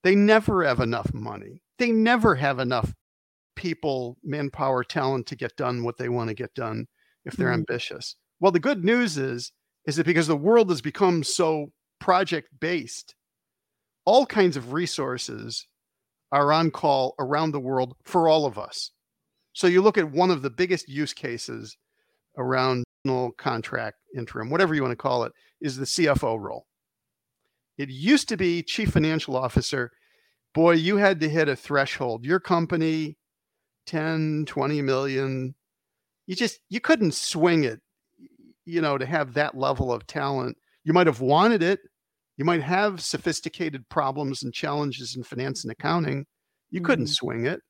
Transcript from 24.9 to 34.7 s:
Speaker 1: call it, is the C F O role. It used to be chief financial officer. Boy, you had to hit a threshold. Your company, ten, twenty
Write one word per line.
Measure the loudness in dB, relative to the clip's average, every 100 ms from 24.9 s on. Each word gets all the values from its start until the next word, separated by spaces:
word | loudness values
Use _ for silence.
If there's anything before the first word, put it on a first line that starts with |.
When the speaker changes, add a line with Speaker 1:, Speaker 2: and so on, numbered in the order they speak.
| -2
Speaker 1:
call | -2 -2 -2
it, | _ _ _
is | -8 -6
the | -4
C | 2 2
F | 2
O | 0 -4
role. | -6 -12 _ _ _ _ _ _ _ _ _ _ _ -12
It | -10
used | -4 2 4 2
to | 0
be | 0 0
chief | -4 -2 0
financial | 2 2 0 -2 -2
officer. | 0 0 0 -4 -4 _ _ _ _ _ _
Boy, | 4 6
you | 6 4 4
had | 4 4
to | 0
hit | 2 0
a | -2
threshold. | -2 0 0 -2 -6 -6 -2
Your | -2
company, | 2 0 2 0 0 -2 -4 -10 _ _ _ _ _ _ -8
ten, | -4 -2 0 0 -2 -4
twenty | -2 -2